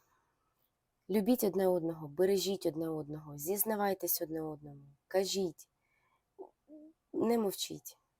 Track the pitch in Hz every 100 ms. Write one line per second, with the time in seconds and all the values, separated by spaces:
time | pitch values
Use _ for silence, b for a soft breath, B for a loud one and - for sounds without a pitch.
0 | _ _ _ _ _ _ _ _ _ _
1 | - 208 202 254 202 185 185 180 165 160
2 | 151 143 190 196 185 190 170 156 165 156
3 | 147 151 151 147 156 202 220 214 202 190
4 | 175 - 160 160 156 147 147 143 - _
5 | - 185 190 190 180 - - _ _ _
6 | _ _ _ - - _ - 302 311 _
7 | _ - 220 233 202 - - 151 - -
8 | _